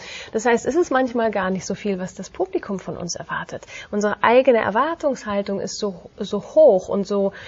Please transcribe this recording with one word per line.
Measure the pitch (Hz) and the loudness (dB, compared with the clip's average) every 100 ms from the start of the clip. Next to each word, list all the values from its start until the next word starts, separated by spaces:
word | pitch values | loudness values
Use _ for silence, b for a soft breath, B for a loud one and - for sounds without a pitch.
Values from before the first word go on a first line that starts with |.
| B B B | B B B
Das | 220 | -2
heißt, | 240 233 247 | 2 2 2
es | |
ist | 311 339 | 0 2
manchmal | 262 254 233 226 | 2 0 0 0
gar | 208 185 | 0 -2
nicht | 190 | -4
so | - | -4
viel, | 190 208 185 | -6 -4 -4
was | 180 | -6
das | - 190 | -10 -10
Publikum | - 370 349 - 190 | -6 -4 -4 -4 -8
von | - - | -8 -8
uns | 170 | -8
erwartet. | - - - 170 - - B B | -10 -8 -8 -8 -12 -14 B B
Unsere | 208 208 - | -2 -2 2
eigene | 220 247 262 226 | 4 6 6 4
Erwartungshaltung | 208 214 302 330 294 247 214 202 202 202 | 4 0 0 -2 -2 -4 -4 -4 -2 -4
ist | - - | -6 -6
so, | 208 175 - - | -8 -8 -14 -12
so | 202 202 | -6 -6
hoch | - 311 302 185 - | 0 6 8 8 2
und | 202 190 | -2 0
so | 202 196 - | 0 0 -4